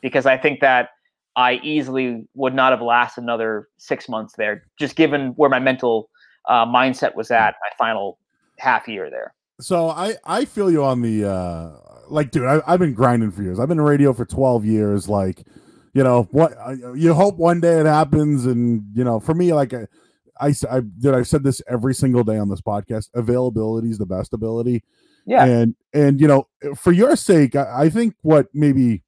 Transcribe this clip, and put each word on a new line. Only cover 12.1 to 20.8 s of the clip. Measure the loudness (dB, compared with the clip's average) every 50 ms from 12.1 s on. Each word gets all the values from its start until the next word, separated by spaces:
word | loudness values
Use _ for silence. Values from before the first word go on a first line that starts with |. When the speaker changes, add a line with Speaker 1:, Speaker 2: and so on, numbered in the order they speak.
| -4 -4 -4 -2
Speaker 2:
dude, | -2 -4 0
I, | 2 0 0 2
I've | 0 0 2
been | 2 0 0
grinding | 2 2 2 4 2 0 -2
for | -4 -6 -8
years. | -6 -4 -4
I've | -2 -2
been | 0 0
in | 2
radio | 2 4 4 4 2 2
for | 0 -4
twelve | -8 -4 -2 0 0 0 0 0
years. | 0 0 0 0 0 0 -2 -2 -2
Like, | -2 -2 -2 -2 -6 _ -14 _ _ -20 _ _ _ _ _ _ _
you | 2 2
know, | 4 4 2 2 2
what, | 2 2 2 2 0 -6
I, | -12 -12 -12 -12 -14 -14 -8
you | 0 2 2 4
hope | 4 4 2 2
one | 2 2 2 2 2
day | 2 2 2 4
it | 4
happens. | 4 4 2 2 2 2 0 2 2 0 0 0
And, | 0 0 0 0 0 0 -2 -4 -6 -4
you | -2 -2
know, | 0 -2 -2
for | -2 -2 -2
me, | 0 2 2 2
like, | 2 0 -2 -4
I, | -10 -12 -14 _ _ _ _ _ _ _ _ _ _
I | 0 0
s-, | 0 0 -2 -2
I, | -2 -2